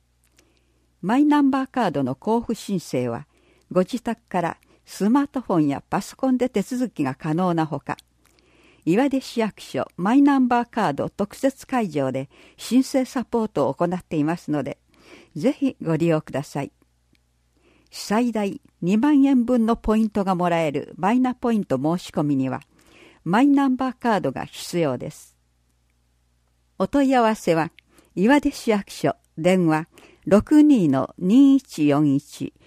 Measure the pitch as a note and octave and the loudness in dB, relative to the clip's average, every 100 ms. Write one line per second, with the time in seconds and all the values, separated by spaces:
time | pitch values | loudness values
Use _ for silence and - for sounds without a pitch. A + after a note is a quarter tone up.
0 | _ _ _ _ _ _ _ _ _ _ | _ _ _ _ _ _ _ _ _ _
1 | F3+ B3+ D4+ D4 C#4 C4+ C4 C4 G3 C#3+ | -2 2 4 4 4 0 -4 -2 -2 0
2 | B2+ C3+ - A#3 A#3 A3+ - F#3+ - C3+ | -4 -4 -2 -2 -2 -8 -6 -6 -4 -4
3 | B2 A2+ - _ _ _ - F3+ F#3 A#3+ | -4 -6 -12 _ _ _ -6 -2 -2 -4
4 | A#3+ A3 _ F3+ E3+ - _ _ - - | -8 -10 _ -4 -4 -6 _ _ -18 -4
5 | G3+ C#4 C#4+ C4 - F3+ D3 C#3 - E3+ | 0 2 0 -6 -2 0 0 -2 -6 -6
6 | - - C4 B3+ B3+ G3+ - B3 A#3+ - | -6 -4 -2 0 -2 -4 -4 -4 -6 -4
7 | C3+ C3 D#3+ D#3+ F#3 E3 D#3 D3 - - | -6 -4 -4 -2 0 -2 -4 -6 -10 -12
8 | _ _ _ _ _ _ _ _ D3+ F#3+ | _ _ _ _ _ _ _ _ 0 2
9 | C#4 C4+ - A3+ G#3+ - - C3+ - - | 2 -2 -6 -4 -4 -6 -10 -8 -8 -4
10 | F#3+ C4+ C#4+ C#4 B3 A#3+ A#3+ A#3 F3+ C#3+ | 0 4 4 4 2 0 -2 -2 -2 -2
11 | - - G3+ - C4+ - - B3+ G3+ D3 | -6 -6 -8 -2 -4 -4 -6 -4 -2 -2
12 | C3 C3 C3+ _ - - - B3 C4 C4+ | -4 -4 -10 _ -20 -16 0 0 2 0
13 | B3+ C4 A3+ A#3 A3 - B2+ C3+ F3 F3 | -2 -6 -4 -4 -4 -2 -2 -2 -4 -4
14 | - D#3+ D3+ E3+ - D3 C3+ - _ _ | -6 -2 -2 -4 -4 -6 -6 -10 _ _
15 | - - _ D#3+ G#3+ - C4+ - D#3 D#3 | -20 -20 _ -4 -2 -2 -4 -4 -4 0
16 | E3+ D#3 - C3 C#3+ C#3+ C#3 _ _ _ | 0 0 -2 -10 -8 -8 -10 _ _ _
17 | _ _ _ _ _ _ _ _ _ - | _ _ _ _ _ _ _ _ _ -14
18 | - G#3+ B3 A3 G3+ - _ - E3+ G#3+ | -4 -2 -2 -2 -6 -8 _ -6 -2 0
19 | C#4+ C#4+ C#4 C4 A#3 B3 A3 A3+ - A3 | 2 4 4 2 2 0 0 0 0 0
20 | A3 G#3 F#3+ F3 F3 E3+ D#3 C#3+ - - | 0 -2 -2 0 0 0 -2 -4 -8 -4
21 | F#3 B3 B3+ B3 A#3+ A3 - C3 D3 F3 | 0 0 0 -2 -2 -2 -2 -2 -2 -4
22 | - - D3 C#3 C3 B2+ - _ _ - | -6 -4 -2 0 -2 -6 -12 _ _ -20
23 | - _ D#3+ G3+ C#4+ C#4 C#4 B3+ C4 - | -20 _ -2 2 4 4 2 0 -4 -4
24 | A#3+ G3 C#3 B2 - - - F3 D3+ B2 | -2 0 -2 -6 -10 -14 -6 -2 -2 -4
25 | - - - _ _ _ _ _ _ _ | -8 -16 -20 _ _ _ _ _ _ _
26 | _ _ _ _ _ _ _ - F#3+ C#4+ | _ _ _ _ _ _ _ -8 -2 0
27 | C4+ B3+ A3+ A3 - E3 D#3+ _ _ _ | 2 2 2 0 0 0 0 _ _ _
28 | _ - G#3 C#4+ C#4+ - - G#3 - - | _ 0 4 4 2 -4 -2 -2 -2 -4
29 | D3+ - _ - E3+ F#3 E3 D#3 D#3+ - | -4 -4 _ -2 2 2 2 0 -4 -16
30 | - _ - G3 - D4+ D4+ B3+ D#3+ C3+ | -20 _ 2 2 6 6 6 6 4 2
31 | - - F3+ B3 C#4 C4+ - - D3 C#3+ | -2 -4 2 6 6 6 0 -2 2 4
32 | D3+ C#3 - - C#3 _ | 2 0 -2 -12 -12 _